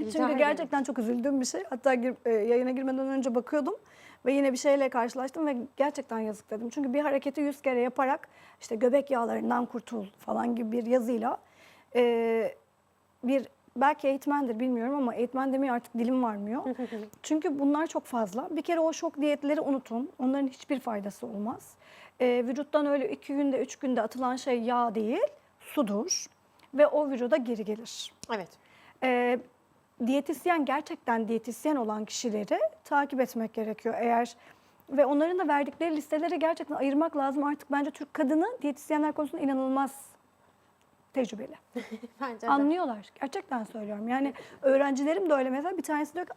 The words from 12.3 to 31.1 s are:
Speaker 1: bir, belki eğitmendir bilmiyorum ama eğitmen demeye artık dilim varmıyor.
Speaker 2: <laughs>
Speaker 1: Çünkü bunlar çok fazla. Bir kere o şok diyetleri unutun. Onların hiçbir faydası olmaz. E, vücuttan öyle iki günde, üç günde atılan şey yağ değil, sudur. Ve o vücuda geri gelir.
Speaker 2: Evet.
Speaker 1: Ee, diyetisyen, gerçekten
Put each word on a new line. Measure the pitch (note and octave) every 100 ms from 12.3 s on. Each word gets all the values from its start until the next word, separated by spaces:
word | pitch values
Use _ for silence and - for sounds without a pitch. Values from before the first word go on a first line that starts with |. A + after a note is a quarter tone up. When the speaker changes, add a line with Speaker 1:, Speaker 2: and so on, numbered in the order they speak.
| A3+ G3 - _ _ _ _ _ _
Speaker 1:
bir, | B3 C4+ A3+ _ _ B3
belki | C#4 D4 C#4
eğitmendir | C4+ C#4+ C#4+ C4+ A3
bilmiyorum | B3+ A#3+ A#3+
ama | C#4+ B3
eğitmen | G#3+ A#3+ C4 C4+
demeye | C4 C4+
artık | A#3+ -
dilim | A#3 A#3 C4
varmıyor. | A#3+ G#3 G3+ B3+ C4 B3+ A#3+
Speaker 2:
<laughs> | A3 G#3 -
Speaker 1:
Çünkü | - D#4 F4+ C#4
bunlar | C#4 D4 D#4+
çok | D#4
fazla. | - A#3+ G#3 G#3 E4
Bir | D#4+
kere | D#4+ E4+
o | D#4+
şok | D#4 E4 -
diyetleri | D4 C#4+ C#4+ D4+
unutun. | C#4+ C4+ - A#3 D4+ -
Onların | B3+ C#4 C4+
hiçbir | - - C4+
faydası | B3 G#3 G3 - A#3+
olmaz. | G3+ G#3+ C#4+ - - - - - -
E, | B3+ B3 A#3+
vücuttan | C4+ C#4+ D4+ C#4+
öyle | C#4+ C4
iki | C#4 - C#4+
günde, | C#4+ C4
üç | C4+ -
günde | C4+ A#3+
atılan | G#3+ B3 B3+ B3+
şey | C#4+ B3
yağ | A3+ B3 A#3+
değil, | A3 G#3+ D#4 C#5 - _ _
sudur. | - - A3 G3+ E4+ - - _ _ _ -
Ve | C#4 D4+
o | D4 D4
vücuda | C4 A#3+ D4+
geri | A#3+ A3+
gelir. | G#3 G#3+ A#3 - - - -
Speaker 2:
Evet. | A3 E3+ - _ - - -
Speaker 1:
Ee, | B3+ B3 B3 B3 - _ _ _ _ - A#3+
diyetisyen, | C#4 C#4+ D4+ F4+ E4+
gerçekten | C#4 C#4 D4+ E4+ -